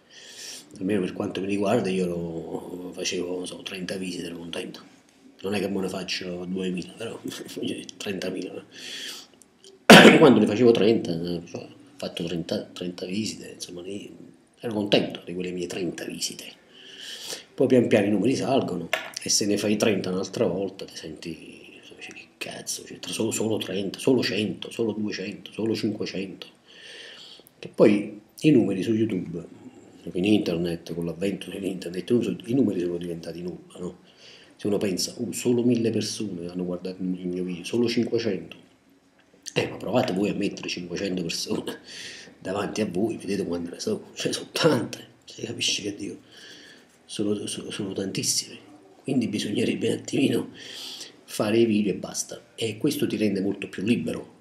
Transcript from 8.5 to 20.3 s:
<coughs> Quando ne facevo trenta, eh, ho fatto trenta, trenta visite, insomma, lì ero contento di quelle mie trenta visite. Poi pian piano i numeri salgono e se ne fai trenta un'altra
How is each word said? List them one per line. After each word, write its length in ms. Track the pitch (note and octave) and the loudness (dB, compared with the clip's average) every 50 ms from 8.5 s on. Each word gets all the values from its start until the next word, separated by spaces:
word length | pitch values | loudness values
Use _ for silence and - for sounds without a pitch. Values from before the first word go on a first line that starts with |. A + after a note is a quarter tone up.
| - - - - - - - - - - - - - - - - - - - _ _ _ - - - - _ - - | -10 -12 -14 -16 -18 -16 -14 -12 -12 -12 -12 -12 -12 -14 -16 -20 -20 -20 -20 _ _ _ -20 -20 -20 2 _ 12 12
<coughs> 220 | - - - - - | 12 12 12 12 12
Quando 200 | E3 C#3 A#2 G#2+ | 10 10 10 8
ne 60 | G#2 | 6
facevo 260 | - - - B2+ A#2 | 4 4 6 8 8
trenta, 400 | A2+ G2+ F#2+ G#2+ A2+ - - - | 8 8 8 6 4 4 2 -2
eh, 300 | E2+ E2 E2+ F2 F2 E2+ - - | -2 -2 -2 -4 -4 -4 -6 -8
ho 180 | - - - - - - - - - | -12 -12 -12 -12 -18 -20 -20 -20 -12
fatto 280 | - - F#2 - - F2 | -8 -8 -8 -6 -4 -4
trenta, 380 | E2+ F2+ E2+ D#2+ - - G2+ | -4 -2 -4 -2 -2 -2 -4
trenta 440 | - - - - F2+ F2+ F2 - F#2+ | -4 -6 -10 -8 -8 -8 -6 -8 -8
visite, 460 | F#2 F#2 G#2+ A2 F#2 E2+ - E2+ - - | -4 -4 -2 -2 -4 -6 -10 -12 -16 -14
insomma, 260 | - - - F2 F2 | -14 -14 -12 -12 -12
lì 280 | F2 F#2+ G2+ G#2 - - - - F2 - - - _ _ _ - | -10 -10 -10 -10 -12 -14 -18 -18 -20 -20 -20 -20 _ _ _ -10
ero 140 | - A#2+ G#2+ | -8 -4 -2
contento 480 | G#2 G2+ G2+ - B2 - F#2+ - - - | 0 0 4 4 2 2 0 -6 -10 -10
di 80 | - F2 | -8 -6
quelle 180 | F2+ F2+ F2+ | -6 -4 -4
mie 160 | F2+ F2+ F2 | -4 -6 -6
trenta 360 | - - - F2+ E2 - - - | -6 -4 -4 -4 -4 -4 -6 -8
visite. 400 | - - - - - - - - - - - - - - - - - - - - - - - - - - - - - - | -8 -8 -6 -6 -6 -8 -8 -16 -18 -18 -20 -20 -20 -20 -20 -20 -20 -18 -16 -14 -14 -12 -12 -10 -12 -12 -12 -14 -8 0
Poi 140 | - C#3 | 2 4
pian 200 | A#2 B2+ B2 A2 | 6 8 6 6
piano 180 | - B2 A2 G2 | 8 6 6 6
i 40 | G#2 | 6
numeri 260 | G#2+ F#2+ F#2+ B2 C3+ | 4 4 4 4 2
salgono 540 | A2 - A#2 C3+ B2+ F2+ F2 F2+ F2 E2+ E2+ - - - - - - | 2 2 2 2 2 2 0 -4 -4 -4 -4 -6 -6 -6 -8 -12 -8
e 80 | - - | -2 0
se 160 | - - A2 | 0 2 2
ne 120 | G2+ G#2 | 2 0
fai 180 | G#2 A2 G#2+ G#2+ | 2 2 2 2
trenta 360 | G#2 G#2+ A2+ G2+ F#2 F2 F#2 | 4 4 2 2 2 0 -2
un'altra 340 | F#2 F#2+ F#2+ - | -2 -2 -4 -4